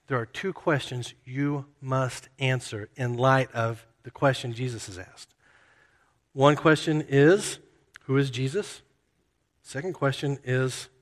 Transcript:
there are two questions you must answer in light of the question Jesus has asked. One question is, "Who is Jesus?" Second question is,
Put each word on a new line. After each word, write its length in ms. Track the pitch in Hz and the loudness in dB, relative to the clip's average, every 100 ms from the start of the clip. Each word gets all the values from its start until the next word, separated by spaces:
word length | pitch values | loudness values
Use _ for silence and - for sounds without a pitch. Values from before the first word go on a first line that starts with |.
| - | -6
there 140 | 131 | -6
are 80 | 113 | -6
two 260 | - 190 | -8 -8
questions 640 | - - 143 - 123 120 - | -4 0 0 -2 -10 -10 -14
you 420 | - 131 143 143 139 - | -10 -4 -2 -4 -8 -12
must 480 | 131 131 127 - - - | -4 -2 -2 -6 -14 -4
answer 500 | 131 127 - 107 104 - | -2 -2 -4 -12 -12 -6
in 220 | 123 120 | -4 2
light 340 | 131 135 127 | 4 4 2
of 360 | 120 113 113 _ _ | -2 -4 -4 _ _
the 80 | 123 | -16
question 420 | - 143 123 123 | 0 0 0 -6
Jesus 320 | 113 127 113 - | -6 -6 -8 -12
has 140 | 90 | -14
asked. 340 | 92 - - _ _ _ _ _ _ _ _ _ _ | -16 -20 -20 _ _ _ _ _ _ _ _ _ _
One 220 | 139 143 147 | 4 4 6
question 480 | 165 151 165 151 147 | 4 4 2 -2 2
is, 480 | 139 147 202 - - - _ _ - | 6 8 6 0 -12 -18 _ _ -14
"Who 120 | - 135 | -2 0
is 120 | 139 | 0
Jesus?" 540 | 120 131 175 - - _ _ _ _ _ _ _ _ | -2 -4 -4 -8 -14 _ _ _ _ _ _ _ _
Second 300 | - - 185 | -14 -10 -8
question 440 | 160 139 131 143 139 | -2 -2 0 -4 -6
is, 460 | 123 127 131 - - _ | -2 -2 -2 -4 -14 _